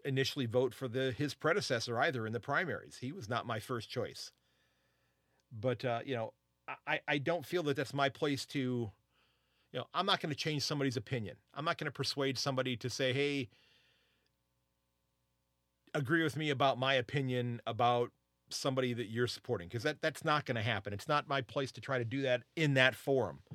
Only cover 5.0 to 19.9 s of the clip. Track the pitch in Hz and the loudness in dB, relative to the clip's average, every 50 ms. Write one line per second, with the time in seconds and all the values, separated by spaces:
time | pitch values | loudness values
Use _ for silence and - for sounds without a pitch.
5 | _ _ _ _ _ _ _ _ _ _ - 110 104 131 123 110 - 127 117 117 | _ _ _ _ _ _ _ _ _ _ -8 -4 -2 0 0 0 -2 -2 -2 -2
6 | - - 131 117 110 110 - _ _ _ _ _ _ - 135 - _ - 156 151 | -4 -4 -4 -4 -4 -6 -8 _ _ _ _ _ _ -12 -12 -8 _ -2 -2 -2
7 | - - 147 147 131 151 165 175 135 - - 180 165 143 139 151 139 - - 143 | 0 0 0 0 2 0 0 0 -2 -2 -2 0 0 0 0 0 -2 -2 0 2
8 | 139 139 135 - 160 147 143 135 - - - 147 131 127 127 120 117 101 - _ | 2 2 2 0 0 0 0 -2 -4 -4 -4 -2 -2 0 0 0 -2 -4 -6 _
9 | _ _ _ _ _ _ _ _ _ _ _ _ _ _ - 131 123 - - 156 | _ _ _ _ _ _ _ _ _ _ _ _ _ _ -10 -10 -8 -2 0 0
10 | 185 202 190 170 - 165 143 - - 160 151 143 120 - 156 143 139 139 117 120 | 2 4 2 2 2 -2 -4 -2 -2 -2 -2 0 -2 -2 0 0 0 0 0 -2
11 | 110 - 135 123 107 90 - - _ _ - 139 147 170 170 - - 151 131 - | -4 -4 -4 -4 -4 -6 -8 -12 _ _ -10 -6 -4 -4 -4 -2 -4 -6 -6 -4
12 | 139 - - 143 139 139 131 120 - 143 135 127 127 131 123 113 - 127 - - | -4 -4 -2 0 0 0 -2 -2 -2 0 0 0 0 0 -2 -4 -4 -4 -2 0
13 | 139 131 120 139 143 143 143 139 127 - _ _ _ _ _ _ _ _ _ _ | 0 2 2 2 2 0 0 -2 -4 -6 _ _ _ _ _ _ _ _ _ _
14 | _ _ _ _ _ _ _ _ _ _ _ _ _ _ _ _ _ _ _ _ | _ _ _ _ _ _ _ _ _ _ _ _ _ _ _ _ _ _ _ _
15 | _ _ _ _ _ _ _ _ _ _ _ _ _ _ _ _ _ _ - 156 | _ _ _ _ _ _ _ _ _ _ _ _ _ _ _ _ _ _ -4 -2
16 | 139 120 165 165 165 156 - 147 156 151 143 127 139 135 123 120 127 135 139 127 | 0 2 4 4 4 2 0 0 0 0 2 4 4 2 4 2 2 2 4 2
17 | 123 - - 147 135 131 127 123 120 123 120 120 - 113 117 110 123 120 120 120 | 2 0 0 -2 0 0 0 0 0 -2 -4 -4 -6 -4 0 4 4 6 6 4
18 | 120 117 - _ _ _ _ _ _ - - - - 147 131 131 127 127 120 113 | 2 -2 -4 _ _ _ _ _ _ -10 -8 -4 -2 0 0 2 0 0 0 -2
19 | 120 101 110 117 123 110 - - - - 123 98 - - - 117 107 151 | -4 -4 0 0 0 0 -2 -4 -6 -4 -4 -4 -4 -6 -6 -4 -2 -2